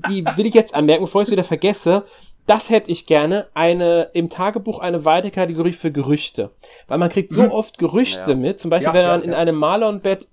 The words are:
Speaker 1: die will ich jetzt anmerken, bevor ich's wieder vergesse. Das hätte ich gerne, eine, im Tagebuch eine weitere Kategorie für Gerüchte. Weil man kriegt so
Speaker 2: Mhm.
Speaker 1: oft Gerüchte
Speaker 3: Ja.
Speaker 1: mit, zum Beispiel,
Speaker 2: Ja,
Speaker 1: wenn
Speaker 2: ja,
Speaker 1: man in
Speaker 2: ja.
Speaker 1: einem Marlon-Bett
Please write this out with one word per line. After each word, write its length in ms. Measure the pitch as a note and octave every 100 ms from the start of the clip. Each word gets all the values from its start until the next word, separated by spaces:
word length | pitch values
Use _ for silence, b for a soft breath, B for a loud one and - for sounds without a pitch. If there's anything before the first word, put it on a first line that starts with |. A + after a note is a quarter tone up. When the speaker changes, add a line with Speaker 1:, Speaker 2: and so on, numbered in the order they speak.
| -
Speaker 1:
die 160 | G3
will 220 | E3 D#3 G#3+
ich 80 |
jetzt 200 | A3+ -
anmerken, 300 | D3 D3+ D#3+
bevor 160 | F#3 G3
ich's 80 | G#3
wieder 120 | G3
vergesse. 600 | F3 D#3+ F#3+ G3+ - F#3+ G3 b b - -
Das 240 | G#3+ -
hätte 200 | A3+ G#3+
ich 160 | E3+ -
gerne, 400 | D3+ D3+ G3+ -
eine, 540 | - E3 F3 F3 E3+ E3
im 140 | F3 E3+
Tagebuch 500 | - F#3+ G#3+ G#3 G3+
eine 240 | F3+ E3+
weitere 260 | D3+ E3 G3
Kategorie 440 | F#3+ F3+ E3 E3
für 180 | E3+ E3
Gerüchte. 580 | C#3+ C3+ D3 - - G2+ - B B -
Weil 80 | D3
man 120 | F3
kriegt 200 | G3 -
so 120 | D#3
Speaker 2:
Mhm. 80 | G3+
Speaker 1:
oft 240 | G#3+ G#3+ -
Gerüchte 520 | E3 F3 B3+ - -
Speaker 3:
Ja. 60 | C3
Speaker 1:
mit, 220 | C3 G3
zum 120 | E3+
Beispiel, 160 | E3 C#3+
Speaker 2:
Ja, 60 |
Speaker 1:
wenn 80 | E3+
Speaker 2:
ja, 60 | F3
Speaker 1:
man 120 | F3
in 80 | F3
Speaker 2:
ja. 40 | D#3+
Speaker 1:
einem 160 | E3 D#3
Marlon-Bett 720 | D3+ G3+ A3 G3+ G3 F#3+ -